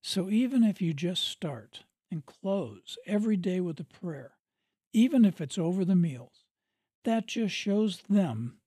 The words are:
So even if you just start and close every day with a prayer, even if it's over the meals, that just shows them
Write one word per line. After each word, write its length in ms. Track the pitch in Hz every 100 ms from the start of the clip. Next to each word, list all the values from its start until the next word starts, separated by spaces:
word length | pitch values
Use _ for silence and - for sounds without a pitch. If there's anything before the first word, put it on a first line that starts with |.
So 280 | - 190 190
even 340 | 214 247 262
if 180 | 220 -
you 120 | 170
just 340 | 143 180 180 -
start 560 | - 165 120 110 - - _ _
and 160 | 165 -
close 720 | - 190 196 123 104 - - -
every 300 | 208 220 202
day 240 | 180 185
with 180 | 175 160
a 20 |
prayer, 540 | 156 - 175 139 120 _ _ _ _ _ _
even 320 | 220 254 269 208
if 160 | -
it's 160 | 143 -
over 260 | 165 185
the 140 | 185 180
meals, 480 | 170 127 - _ _ _ _ _ _ _
that 240 | 220 226 220
just 260 | 233 208
shows 500 | - 202 202 214 175
them 580 | - 202 170 113 120 -